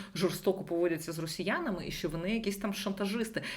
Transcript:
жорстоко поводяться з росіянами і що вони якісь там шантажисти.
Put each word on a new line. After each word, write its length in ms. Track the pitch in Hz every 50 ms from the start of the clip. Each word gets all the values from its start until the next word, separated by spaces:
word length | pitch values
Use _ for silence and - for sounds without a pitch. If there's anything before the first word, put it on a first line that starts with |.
| - - -
жорстоко 480 | 160 170 175 - - - 202 185 190 190
поводяться 480 | - 170 170 175 175 165 160 160 -
з 80 | 160 160
росіянами 640 | 160 160 - - 170 190 254 349 339 262 190 170 147 147
і 40 |
що 180 | 151 - - 165
вони 240 | 156 165 170 196 226
якісь 240 | 226 - 196 196 -
там 160 | - 208 196
шантажисти. 680 | - - 202 196 - 208 196 214 233 226 226 - - - - -